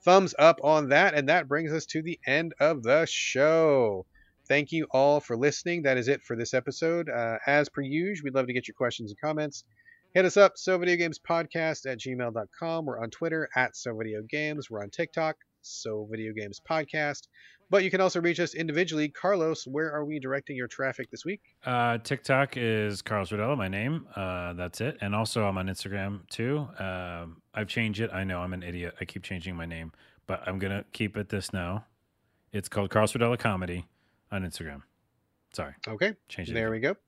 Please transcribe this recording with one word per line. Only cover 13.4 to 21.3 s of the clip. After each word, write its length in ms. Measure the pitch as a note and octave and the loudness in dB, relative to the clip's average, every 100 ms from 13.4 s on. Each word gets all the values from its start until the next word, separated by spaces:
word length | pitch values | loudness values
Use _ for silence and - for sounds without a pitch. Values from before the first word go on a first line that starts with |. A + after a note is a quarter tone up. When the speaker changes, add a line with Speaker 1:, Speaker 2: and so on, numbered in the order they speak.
| D3+ C3 | -2 0
Speaker 1:
at 180 | B2+ - | 0 -2
so 200 | B2 A2 | -8 -6
video 260 | A2 G#2+ | -6 -6
games. 480 | A2 D3 D3+ D3+ C3 | -6 -4 -4 -6 -8
We're 120 | A2 | -10
on 80 | G#2 | -10
TikTok, 460 | - E3+ - D#3+ D#3 _ _ | -6 -4 0 -2 -2 _ _
So 440 | - - A#2 G#2+ G#2 | -18 -12 -6 -6 -6
Video 240 | A2 A2 | -6 -6
Games 280 | A2 G#2 G2 - | -6 -8 -12 -4
Podcast. 600 | D#3+ D3 D#3 D3 C#3 - _ - _ _ | -2 -2 -2 -2 -4 -12 _ -20 _ _
But 140 | G3 | 4
you 80 | F#3 | 4
can 100 | F#3 | 4
also 200 | F#3+ F3+ | 2 2
reach 180 | E3+ D#3+ | 0 0
us 160 | E3+ | -2
individually. 540 | - E3 D3 F3+ D#3 D3+ | -2 -2 0 0 0 -2
Carlos, 580 | - F3+ G3+ D#3+ D#3 - | -2 0 2 2 -2 -4
where 240 | C#3 D#3+ | -4 -2
are 120 | D3+ | -2
we 160 | D3 D3+ | -4 -6
directing 340 | C3 C#3 - | -4 -4 -4
your 140 | C3+ B2 | -8 -8
traffic 420 | - C3+ - B2 | -4 -4 -4 -10
this 140 | - | -8
week? 160 | E3 | -8